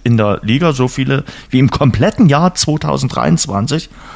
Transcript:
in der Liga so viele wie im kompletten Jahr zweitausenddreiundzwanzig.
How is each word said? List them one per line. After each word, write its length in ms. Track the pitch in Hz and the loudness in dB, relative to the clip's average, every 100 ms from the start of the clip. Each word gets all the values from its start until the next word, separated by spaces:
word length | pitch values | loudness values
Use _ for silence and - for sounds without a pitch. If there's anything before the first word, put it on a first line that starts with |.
in 120 | 123 117 | 0 2
der 220 | 104 101 | 2 0
Liga 300 | 107 127 170 | 0 0 0
so 140 | 131 127 | 0 -2
viele 380 | - 131 139 - - - | -2 -2 -2 -4 -14 -4
wie 80 | 131 | 2
im 100 | 135 | 2
kompletten 600 | - 143 107 175 - 190 | 2 0 2 0 2 4
Jahr 260 | 143 175 | 4 2
zweitausenddreiundzwanzig. 1400 | - - 151 156 139 131 - 65 165 - 98 107 151 - - - | 0 -4 -2 -2 -2 -2 -2 0 0 -2 -4 -2 -4 -6 -18 -20